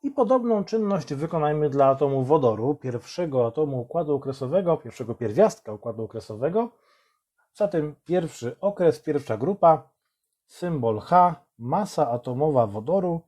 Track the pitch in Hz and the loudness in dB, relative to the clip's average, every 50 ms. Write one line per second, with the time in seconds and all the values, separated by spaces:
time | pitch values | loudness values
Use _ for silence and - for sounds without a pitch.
0 | - 277 277 - 247 202 262 254 233 240 226 208 196 - 220 226 214 202 196 175 | -8 -6 0 0 2 4 4 2 2 2 0 0 0 -2 -2 -2 0 0 -2 -2
1 | 139 - 147 135 151 160 175 165 151 147 151 151 151 147 131 139 139 135 135 135 | -2 -4 -6 -6 -4 -4 -2 0 0 0 2 2 0 0 4 4 4 4 4 4
2 | 151 139 135 135 131 123 151 160 135 120 107 104 113 135 147 139 - 131 120 120 | 2 0 2 0 2 2 2 4 4 2 2 2 -2 -2 -2 -2 -6 -8 -8 -8
3 | - - - - 180 160 135 127 120 117 117 156 156 147 135 123 117 - - 165 | -10 -10 -8 -6 -6 -2 0 0 0 0 0 -2 -4 -2 -2 -6 -8 -4 -4 -4
4 | 170 151 147 135 - 135 131 - 139 127 147 190 196 170 160 151 - 117 - - | -2 0 -2 -2 -2 -6 -8 -8 -6 -2 -2 0 2 2 0 0 -2 -14 -12 -12
5 | 127 107 117 - 120 107 104 139 208 208 - - _ - 107 104 - 117 107 110 | -8 -10 -6 -6 -6 -4 2 4 4 4 2 -4 _ -14 -14 -10 -10 -10 -8 -8
6 | 113 104 - 113 101 - 110 107 123 156 175 220 240 233 _ _ _ _ _ _ | -10 -8 -10 -12 -12 -12 -8 -4 -4 -2 -2 -2 -4 -4 _ _ _ _ _ _
7 | _ _ _ _ _ _ _ _ _ _ _ - 214 202 - 165 151 151 143 _ | _ _ _ _ _ _ _ _ _ _ _ -4 -2 0 0 -2 -2 -2 -8 _
8 | _ - 175 180 170 151 - - 117 120 139 _ - 202 196 - 185 160 - - | _ -2 -2 -2 -2 -4 -10 -8 -8 -8 -8 _ -4 -4 -2 2 2 2 2 2
9 | _ - 147 147 135 - 113 104 123 175 202 - - 165 156 - - _ _ _ | _ -2 -2 -2 -2 -4 -4 -4 -2 -4 0 4 6 6 6 4 0 _ _ _
10 | _ _ _ _ _ _ _ _ _ _ - - 180 180 165 147 120 113 110 107 | _ _ _ _ _ _ _ _ _ _ -14 -8 -6 -4 -4 -2 0 -2 -2 -2
11 | - - 175 180 180 180 170 - _ _ _ _ 113 123 147 190 208 - - - | -2 4 4 6 6 6 2 -4 _ _ _ _ -8 -4 -2 -2 -4 -4 -2 -2
12 | 151 120 120 120 - 131 123 127 147 156 147 127 117 104 98 107 107 131 175 196 | 0 0 -2 -6 -4 -6 -2 0 0 2 4 2 2 2 -2 -8 -4 0 0 0
13 | 180 175 170 165 - | 0 0 -4 -4 -8